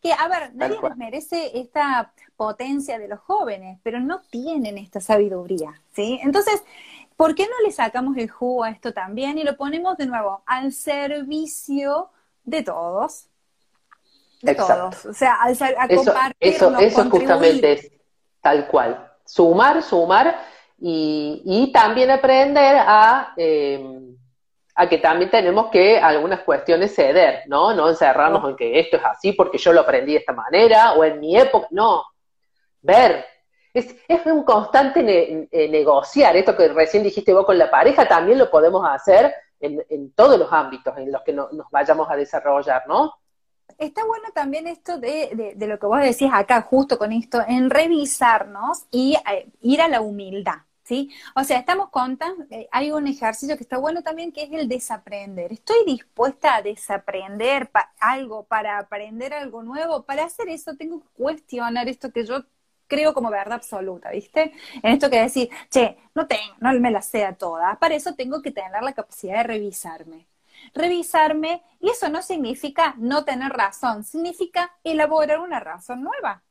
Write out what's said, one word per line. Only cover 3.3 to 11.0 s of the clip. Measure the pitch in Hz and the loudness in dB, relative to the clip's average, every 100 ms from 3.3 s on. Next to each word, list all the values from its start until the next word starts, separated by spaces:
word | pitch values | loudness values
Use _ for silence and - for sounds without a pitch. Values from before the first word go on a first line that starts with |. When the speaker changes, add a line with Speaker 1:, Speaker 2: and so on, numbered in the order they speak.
| 415 277 196 185 185 | -2 -2 -8 -14 -12
Speaker 1:
pero | 233 240 | -10 -6
no | 262 370 _ | -6 -8 _
tienen | 240 277 311 214 202 | -10 -6 -4 -6 -10
esta | 202 202 | -14 -14
sabiduría, | - 214 208 185 175 185 151 - _ - | 2 2 2 -2 -6 -6 -6 -12 _ -8
¿sí? | 214 254 | -6 -2
Entonces, | 269 285 403 403 - - - - _ _ | 0 0 0 -2 -6 -20 -20 -20 _ _
¿por | 320 | 0
qué | 311 415 | 2 -4
no | 494 427 | 0 -2
le | |
sacamos | - 226 247 262 262 | 0 -4 -2 -4 -4
el | 226 | -8
jugo | - 247 254 226 | -6 -6 -4 -6
a | |
esto | 220 240 | -8 -10
también | 202 185 214 277 302 | -10 -10 -8 -8 -4
y | |
lo | 294 285 | -6 -6
ponemos | 285 320 359 359 | -8 -6 -6 -6
de | 269 | -6
nuevo | 240 208 196 - | -4 -6 -8 -6
al | 254 269 | -6 -6
servicio | 269 311 285 | -8 -6 -6